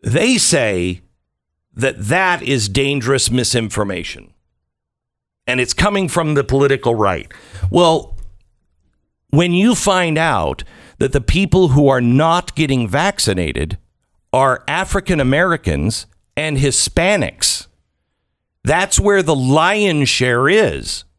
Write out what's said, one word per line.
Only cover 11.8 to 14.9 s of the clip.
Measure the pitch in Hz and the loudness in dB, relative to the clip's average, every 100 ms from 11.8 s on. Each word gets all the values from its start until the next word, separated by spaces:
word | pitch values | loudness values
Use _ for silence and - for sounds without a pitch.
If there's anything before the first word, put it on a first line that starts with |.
| 143 | 4
are | 131 | 4
not | 120 127 160 170 - | 2 2 4 0 -2
getting | - 156 131 117 | -4 -2 0 -2
vaccinated | 127 180 202 - 92 82 60 76 - _ _ _ _ _ | 0 -2 0 -2 0 -2 -4 -6 -8 _ _ _ _ _
are | 127 135 127 - | 0 2 0 -4
African | 156 190 | -4 -2